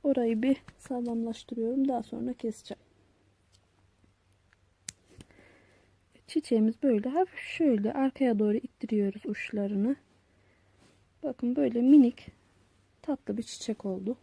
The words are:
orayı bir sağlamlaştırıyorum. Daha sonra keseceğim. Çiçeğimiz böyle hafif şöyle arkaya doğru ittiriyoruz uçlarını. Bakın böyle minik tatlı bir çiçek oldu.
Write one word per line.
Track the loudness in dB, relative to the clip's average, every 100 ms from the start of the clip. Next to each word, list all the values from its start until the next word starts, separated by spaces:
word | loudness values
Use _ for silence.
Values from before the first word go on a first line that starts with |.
orayı | 0 0 0 0
bir | 0 0 -4 _
sağlamlaştırıyorum. | -10 -8 -4 -4 -6 -8 -10 -6 -4 0 0
Daha | -2
sonra | -6 -8 -8
keseceğim. | -6 -8 -8 -14 -18 _ _ _ _ _ _ _ _ _ _ _ _ _ _ _ _ _ _ _ _ -18 _ _ -20 -20 -20 -20 -20 _ _ _ _ _ _ _
Çiçeğimiz | -6 0 2 2 2
böyle | 2 2 0
hafif | -2 -2 -4
şöyle | -14 0 2 2 0
arkaya | 0 -2 0 0 2
doğru | 2 0
ittiriyoruz | -4 _ -4 0 0 -4 -8
uçlarını. | -8 -6 -4 -2 0 0 -2 _ _ _ _ _ _ _ _ -20 _ _ _
Bakın | -8 -4 -2 0
böyle | 0 2
minik | 8 8 8 4 -18 _ _ _ _ _ _ _
tatlı | -6 -6 -4 -8
bir |
çiçek | -8 -10 -10 -8
oldu. | -6 -6 -6 -8